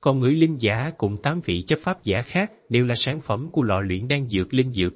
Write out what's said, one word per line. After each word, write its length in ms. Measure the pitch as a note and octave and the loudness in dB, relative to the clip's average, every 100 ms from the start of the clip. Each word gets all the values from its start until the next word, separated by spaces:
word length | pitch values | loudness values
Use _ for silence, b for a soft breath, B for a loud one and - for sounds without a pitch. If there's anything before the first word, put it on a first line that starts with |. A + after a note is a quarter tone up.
Còn 180 | D3+ C3+ | 2 2
Ngự 80 | B2+ | 2
Linh 300 | D#3 D#3+ D3 | 4 2 2
Giả 320 | A2+ G#2+ C#3+ E3 | 0 0 -4 -2
cùng 200 | G#2 G2+ | -2 -2
tám 200 | C#3+ E3+ E3 | -2 -4 -2
vị 180 | F2 F2 | -4 0
chấp 120 | D#3+ | -2
pháp 240 | - F#3 | -2 -4
giả 180 | - F#2 | -2 -2
khác 300 | - F3 G#3 - _ | 0 -2 -2 -6 _
đều 160 | A#2+ B2 | 0 2
là 100 | A#2+ | 0
sản 240 | - D3+ | -2 -4
phẩm 300 | - G#2+ D#3 | -4 -4 -2
của 120 | - | -2
lò 160 | A#2+ G2 | 2 2
luyện 280 | G2 F#2 A#2+ | 0 -2 0
đan 160 | C#3+ C3 | -2 0
dược 280 | G2+ F2+ | 0 0
linh 180 | B2+ C3 | 0 0
dược, 220 | A#2 F2 | 0 -2